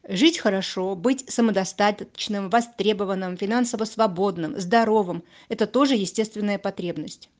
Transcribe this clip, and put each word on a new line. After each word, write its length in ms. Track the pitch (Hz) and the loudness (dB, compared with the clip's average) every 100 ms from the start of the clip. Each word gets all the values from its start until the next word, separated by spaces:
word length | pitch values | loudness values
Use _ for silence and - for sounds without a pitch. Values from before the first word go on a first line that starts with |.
| - | -4
Жить 300 | 185 311 330 | 4 4 4
хорошо, 560 | 220 190 185 - 185 | 0 0 -2 -4 -4
быть 340 | 190 202 262 - | -2 0 -2 -4
самодостаточным, 1200 | - 233 196 185 - 208 208 - - - 202 196 | 0 2 2 -2 0 0 0 -12 -10 -6 -4 0
востребованным, 880 | 226 233 - 196 202 196 190 185 180 | 0 0 -2 0 0 -2 -2 -4 -4
финансово 480 | 196 240 240 214 | -2 0 0 -2
свободным, 720 | 220 - 220 170 202 170 156 - | -4 2 0 2 0 0 -4 -6
здоровым — 680 | 180 233 214 220 180 170 - - _ | 2 4 4 2 2 -4 -10 -20 _
это 180 | 226 208 | -2 0
тоже 300 | 247 277 247 | 2 4 2
естественная 640 | 185 - 214 208 208 196 | 0 -2 -4 -2 -2 -2
потребность. 720 | 196 196 180 160 151 - - | -4 -4 -6 -6 -8 -14 -20